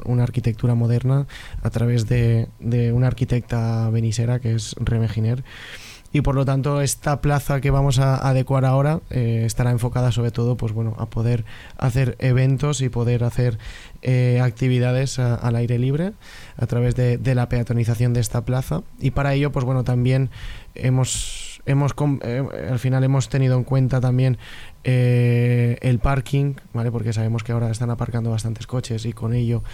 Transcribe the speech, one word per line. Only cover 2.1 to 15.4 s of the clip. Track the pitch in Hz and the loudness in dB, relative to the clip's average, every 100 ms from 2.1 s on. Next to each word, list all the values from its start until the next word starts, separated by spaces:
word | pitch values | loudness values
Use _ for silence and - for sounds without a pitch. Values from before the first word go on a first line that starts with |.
| 123 117 113 113 - | 2 4 2 0 -6
de | 117 120 117 | -2 0 2
una | 117 127 | 2 2
arquitecta | 120 123 120 - 117 113 113 113 | 0 0 0 -2 -2 0 0 0
benisera | 113 113 107 117 123 | 0 0 0 0 0
que | 120 | 0
es | 113 107 - | -2 -4 -4
Reme | 113 117 113 | -2 0 0
Giner. | 113 110 127 - - - - - - - 147 | 0 0 -2 -6 -16 -18 -16 -18 -20 -4 0
Y | |
por | 143 135 | 2 2
lo | 135 | 2
tanto, | 135 139 143 | 0 0 0
esta | 139 - 156 139 | 0 -2 -2 0
plaza | 147 143 - 139 | 2 0 0 0
que | 135 | 2
vamos | 139 139 131 | 2 4 4
a | 135 135 135 | 4 2 2
adecuar | 131 127 135 131 | 2 2 2 4
ahora, | 135 139 160 - | 4 2 0 -2
eh, | 127 117 113 113 | -2 0 2 0
estará | - 123 | 0 2
enfocada | 123 123 120 123 | 2 0 0 0
sobre | 113 120 | 2 0
todo, | - 120 117 | 0 0 0
pues | 113 | -2
bueno, | 107 113 110 | -2 -4 -4
a | 110 | -6
poder | 113 113 120 110 - - - | -2 0 0 -4 -14 -16 -4
hacer | 131 131 123 - | 0 2 0 0
eventos | 131 123 131 135 147 151 | 2 4 4 2 0 0
y | 131 | -2
poder | 120 117 120 | 0 0 2
hacer, | 120 - 123 110 - - - - | 0 0 0 -2 -8 -16 -18 -6
eh, | 127 127 123 123 | 0 2 4 4
actividades | 127 110 131 127 123 127 131 - | 2 0 0 2 2 2 0 0
a, | 120 | 0
al | 120 | 0